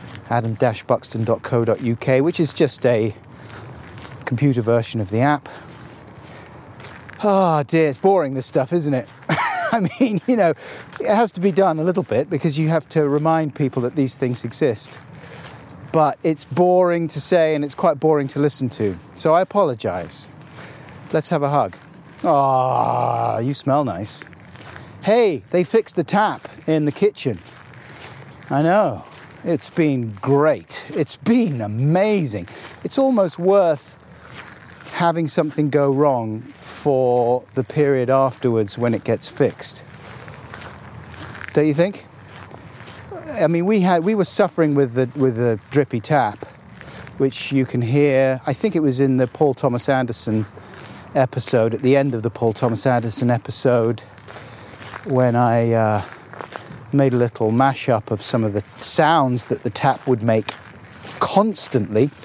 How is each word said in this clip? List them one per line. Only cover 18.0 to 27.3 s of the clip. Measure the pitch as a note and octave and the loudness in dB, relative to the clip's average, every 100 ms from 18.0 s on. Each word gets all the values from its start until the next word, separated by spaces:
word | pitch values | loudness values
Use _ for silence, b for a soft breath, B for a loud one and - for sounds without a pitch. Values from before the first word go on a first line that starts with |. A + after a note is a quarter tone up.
| D#3 D3+ C3+ | 2 2 0
to | C#3+ | 0
listen | D3 - B2+ | -2 0 -6
to. | - G#2 F2 - - | -2 -4 -4 -12 -4
So | D#3+ | 2
I | D#3+ | 4
apologise. | F#3 G3+ F3 A#2+ G#2+ F2+ E2 - - - - B B B B B - | 2 2 0 0 -4 -4 -8 -12 -14 -18 -20 B B B B B -4
Let's | D#3+ - | -2 0
have | D#3+ | 0
a | C#3+ | 2
hug. | C#3+ G#2 - - - - - | 2 0 -4 -20 -20 -20 -4
Ah, | F3+ C#3+ C3+ C3 B2+ B2 A#2+ B2 B2 A#2+ A#2 A2 | 2 4 4 2 2 2 0 0 0 0 -2 -2
you | A#2+ C#3+ | -2 -4
smell | - C#3 | 0 0
nice. | C3+ - G#2 - - - - B B B B B | 0 -4 -8 -12 -16 -20 -20 B B B B B
Hey, | - A3+ A3+ C#3 - | 2 4 4 2 -2
they | F3 | 0
fixed | F3 A3+ - - | 2 2 0 -2
the | |
tap | D#3 G3 G#3 B2+ - - - | 0 2 2 -2 -12 -10 -2
in | D#3 D3+ | 0 0
the | |
kitchen. | - G3+ - C3+ | 0 0 0 -6